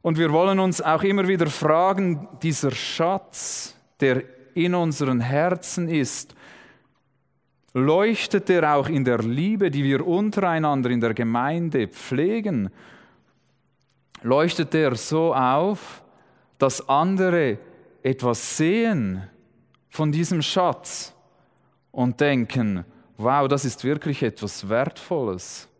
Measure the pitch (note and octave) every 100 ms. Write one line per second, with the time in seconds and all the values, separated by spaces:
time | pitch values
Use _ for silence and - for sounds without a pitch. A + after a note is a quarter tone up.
0 | F3 D#3+ E3 D#3 F#3+ F#3+ F#3+ E3+ - D#3+
1 | G3 G3 F#3 F#3 D#3+ - D#3 D#3 F#3 F#3+
2 | F#3+ D#3+ - B2+ E3 D3 C#3+ B2 - -
3 | E3 G3 - - - - - - _ _
4 | C3+ B2+ - - - - F3 F3+ E3+ C#3
5 | C#3+ B2+ A#2+ C#3+ E3+ F3+ - - E3+ D#3+
6 | B2+ - - - - - - _ _ _
7 | _ _ _ _ _ _ _ B2+ C3+ E3
8 | G#3+ A3 - G3+ G3 F3+ D#3 D3 C#3 D3+
9 | B2+ A#2 A2+ B2+ F3+ A3 F#3+ C#3+ C#3 C3+
10 | D#3+ F3 G#3 G#3 F#3 D#3+ D#3 C#3 B2 A#2+
11 | A#2 A2 A#2 A#2 C3 E3 E3+ D3 G#2 -
12 | - C3 E3+ A3+ G#3 C#3+ G2 - - -
13 | - _ _ _ _ _ _ _ _ _
14 | _ - A#2 C3+ E3+ E3+ D#3 D#3+ D3+ A#2+
15 | - D#3 E3 C3+ B2+ C#3 F3+ G3+ - -
16 | _ _ _ _ _ _ C3+ - - C3+
17 | E3+ F#3+ F#3 F3 C#3 G#2 - - - _
18 | C3 C3 B2 A#2 - - D#3 G#3+ A3+ F#3+
19 | G#2 F#2 F#2+ _ _ _ _ _ _ -
20 | D3+ D3+ E3+ F3 C#3+ - F3+ C3 - -
21 | - - _ _ _ _ _ _ _ -
22 | B2 - D3 C3+ A2+ C3 A2 F#2 E2+ -
23 | _ - A2 C#3 C#3 C#3 B2+ - B2 D3
24 | D#3 C#3 B2+ - G2+ - F#2+ A2 C#3+ -
25 | - E3+ A#2 F#2 - - - _